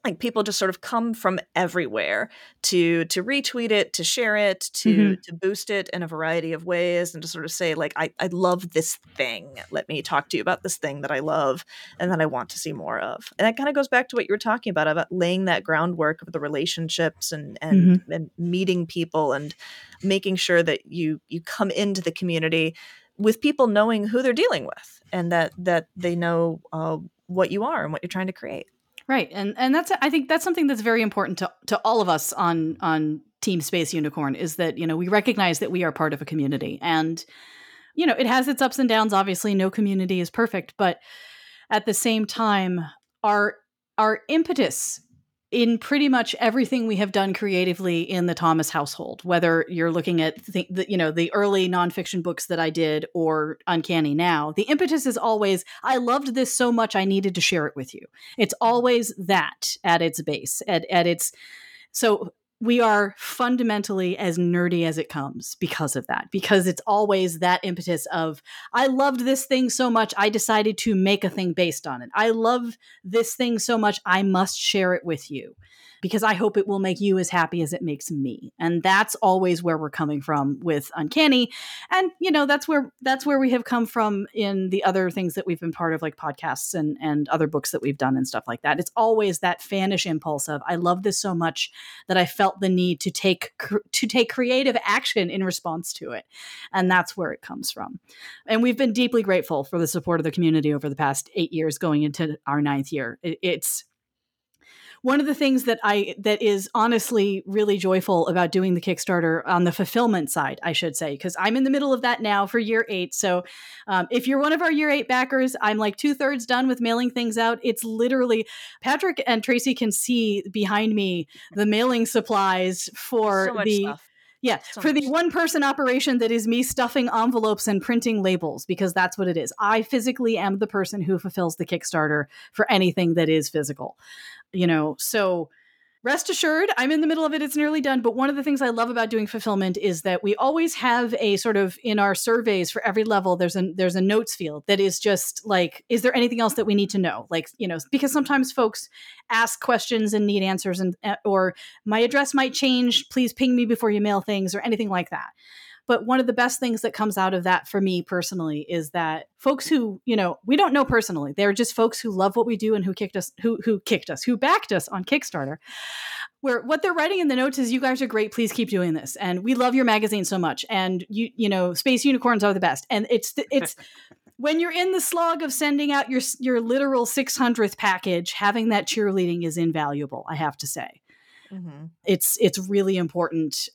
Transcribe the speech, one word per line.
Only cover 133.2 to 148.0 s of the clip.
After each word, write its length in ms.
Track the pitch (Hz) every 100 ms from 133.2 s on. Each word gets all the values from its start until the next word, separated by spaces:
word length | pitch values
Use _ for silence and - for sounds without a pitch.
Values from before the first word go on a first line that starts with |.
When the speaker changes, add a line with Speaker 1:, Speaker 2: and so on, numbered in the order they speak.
| 160
Speaker 2:
is 220 | 160 151
physical, 480 | 156 143 143 - - - - - - -
you 120 | 190 180
know, 300 | 160 151 147
so 520 | - 226 196 175 160 _ _ _ _ _
rest 280 | 240 302 -
assured, 400 | 359 339 311 392 -
I'm 120 | 254
in 120 | 311
the 40 | 311
middle 200 | 320 311
of 80 |
it. 80 | 302
It's 140 | 294 302
nearly 260 | 302 311
done. 180 | 277 262
But 160 | 233 226
one 140 | 269
of 60 | 285
the 60 |
things 200 | 277 277
I 80 | 262
love 180 | 233 233
about 220 | 247 220
doing 160 | 220 208
fulfillment 500 | 226 220 196 190 185
is 240 | 202 170
that 220 | 190 180
we 120 | 202
always 400 | 208 262 311 330 -
have 380 | 254 240 240 226
a 160 | 220 196
sort 220 | 233 208
of, 200 | 190 -
in 140 | 240 208
our 160 | 202
surveys 560 | 190 - 226 226 196 175
for 120 | -
every 220 | 226 196
level, 320 | 220 208 190 180
there's 180 | 175
a, 160 | 190 185
there's 220 | 175 185 180
a 40 |
notes 340 | 190 208 226
field 300 | - 165 147 -
that 140 | 202
is 180 | 196 180
just 440 | 208 190 - -
like, 400 | 220 190 175 - _
"Is 100 | 233
there 160 | 240 262
anything 240 | 240 233
else 140 | 226
that 100 | -
we 100 | 214
need 140 | 202 196
to 80 | 202
know?" 280 | 180 107 -
Like, 220 | 165 160 -
you 100 | 196
know, 80 | 165 -
because 200 | 269